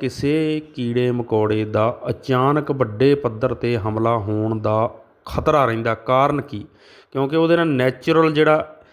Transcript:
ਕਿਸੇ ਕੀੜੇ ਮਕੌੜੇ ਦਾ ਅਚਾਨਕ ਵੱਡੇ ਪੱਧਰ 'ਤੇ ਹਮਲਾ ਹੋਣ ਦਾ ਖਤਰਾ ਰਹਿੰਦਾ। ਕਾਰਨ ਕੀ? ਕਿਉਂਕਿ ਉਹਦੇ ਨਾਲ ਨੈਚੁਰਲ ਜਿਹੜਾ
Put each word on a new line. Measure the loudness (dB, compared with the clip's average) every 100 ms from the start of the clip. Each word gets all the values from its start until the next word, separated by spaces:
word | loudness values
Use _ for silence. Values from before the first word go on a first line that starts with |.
ਕਿਸੇ | -8 -4 -2 0 -2 -4 -8
ਕੀੜੇ | -8 -4 0 0
ਮਕੌੜੇ | -2 -2 0 2 0
ਦਾ | -2 0 0 -2 -8
ਅਚਾਨਕ | -8 -2 2 2 2 0
ਵੱਡੇ | -2 -2 2 2
ਪੱਧਰ | 2 0 -2 -4
'ਤੇ | -2 -2 -2
ਹਮਲਾ | -2 -2 0 0
ਹੋਣ | -2 -2 -2 -2
ਦਾ | 0 0 0 -4 -20 _ -10
ਖਤਰਾ | -4 2 2
ਰਹਿੰਦਾ। | 2 0 -2
ਕਾਰਨ | -4 0 2 2 0
ਕੀ? | -6 -10 -14 _ -20 -20 _
ਕਿਉਂਕਿ | -4 -2 2
ਉਹਦੇ | 4 4
ਨਾਲ | 2
ਨੈਚੁਰਲ | 2 0 0 0 2 2
ਜਿਹੜਾ | 4 4 2 0 -12 -20